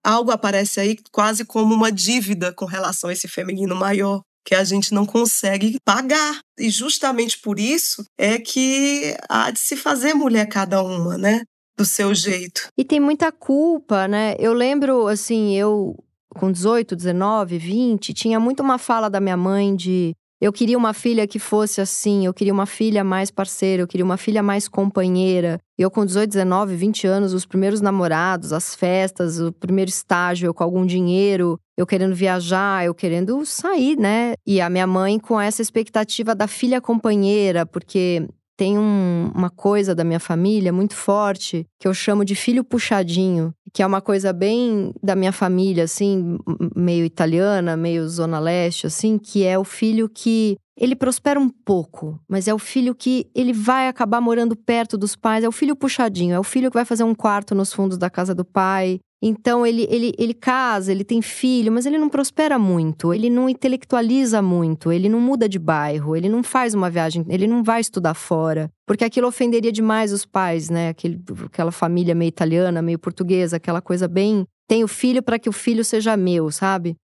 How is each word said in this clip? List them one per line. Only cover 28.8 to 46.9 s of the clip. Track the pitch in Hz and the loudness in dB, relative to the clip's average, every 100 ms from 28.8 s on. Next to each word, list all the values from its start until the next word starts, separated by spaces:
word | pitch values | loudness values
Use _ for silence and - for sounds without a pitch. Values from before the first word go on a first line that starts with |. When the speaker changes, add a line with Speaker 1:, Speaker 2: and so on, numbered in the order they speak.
| 180 185 190 190 175 165 | 0 2 0 -2 -4 -2
Speaker 2:
o | 165 | -4
primeiro | 170 180 190 190 | -4 -2 0 0
estágio, | - - 175 180 180 175 | -4 -2 0 0 0 -2
eu | |
com | 165 | -2
algum | 170 185 185 | -2 0 0
dinheiro, | 180 175 185 202 190 175 165 _ - | 2 2 2 2 2 0 -2 _ -4
eu | 180 | -2
querendo | 190 190 | 0 0
viajar, | 180 190 185 170 190 202 190 175 | 0 0 0 0 0 0 0 -2
eu | |
querendo | 170 180 170 190 262 302 | -2 -2 0 0 -2 -4
sair, | - 349 370 254 294 | -4 -2 0 2 2
né? | 202 220 240 - - | 2 2 0 -4 0
E | 190 | 0
a | 175 | 2
minha | 180 185 | 0 2
mãe | 185 190 214 | 2 2 0
com | - 220 | 0 0
essa | 208 214 | 0 -2
expectativa | 226 226 214 220 214 - 226 214 | -2 -2 0 -2 -2 -4 -2 -2
da | 220 | -2
filha | - 247 254 | -2 -2 0
companheira, | 247 233 226 208 196 208 196 170 165 | 0 0 2 2 2 2 2 0 -2
porque | - - 196 180 175 - - _ - | -6 -4 -2 0 0 -4 -12 _ -2
tem | 196 208 | 0 2
um, | 214 202 180 170 170 | 2 2 2 0 -2
uma | - 180 | 0 -2
coisa | - 196 208 196 170 | 0 0 2 2 0
da | |
minha | 165 170 | 0 0
família | - 165 190 214 180 | -2 0 2 2 2
muito | 180 202 | 0 0
forte, | - - 202 208 190 - 170 160 _ | -2 -2 0 0 -2 -6 -6 -8 _
que | 190 | -2
eu | |
chamo | 185 - 208 202 | -2 0 0 0
de | 202 | 0
filho | - 240 | 0 0
puxadinho, | 254 240 - 202 175 170 190 170 160 - - | 0 -2 0 0 0 0 2 2 -2 -6 -12
que | - | -2
é | 190 | 0
uma | 196 | 2
coisa | 196 196 190 | 0 0 0
bem | 175 196 233 247 214 190 - | 0 0 2 2 0 -2 -2
da | 196 190 | 0 2
minha | 190 | 0
família, | 196 185 185 190 175 165 | 0 0 2 2 2 0
assim, | - 202 196 175 170 - | 0 0 0 -2 -4 -6
m-, | 160 175 - | -4 -4 0
meio | 175 | 2